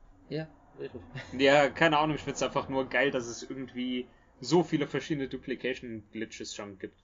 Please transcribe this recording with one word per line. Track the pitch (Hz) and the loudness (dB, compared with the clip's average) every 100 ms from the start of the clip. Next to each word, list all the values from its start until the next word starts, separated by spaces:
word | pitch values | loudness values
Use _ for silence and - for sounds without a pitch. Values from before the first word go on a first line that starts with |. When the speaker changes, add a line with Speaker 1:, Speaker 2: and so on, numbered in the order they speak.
| - - - | -20 -20 -10
Speaker 1:
Ja, | 147 160 - - - | -8 -8 -14 -20 -14
richtig. | 139 123 87 131 - 127 | -12 -12 -14 -14 -8 4
Speaker 2:
Ja, | 135 147 139 | 8 8 6
keine | - 165 147 | 4 4 4
Ahnung, | 156 143 | 2 0
ich | |
find's | - 131 | -4 -2
einfach | 127 139 - | -2 -2 -2
nur | 135 131 | -2 0
geil, | 123 139 | 2 2
dass | 135 117 | 0 -4
es | 113 | -10
irgendwie | - 135 123 123 127 127 123 - _ - | -10 -10 -10 -6 -4 -4 -8 -14 _ -12
so | 123 170 | 2 4
viele | 160 151 143 | 4 0 0
verschiedene | 143 - 147 131 | -4 -2 -4 -4
Duplication-Glitches | 131 - 123 123 127 123 110 - 110 110 - 117 - | -6 -6 -4 -4 -4 -8 -12 -10 -10 -10 -10 -12 -10
schon | 101 95 | -12 -10
gibt. | 101 _ | -12 _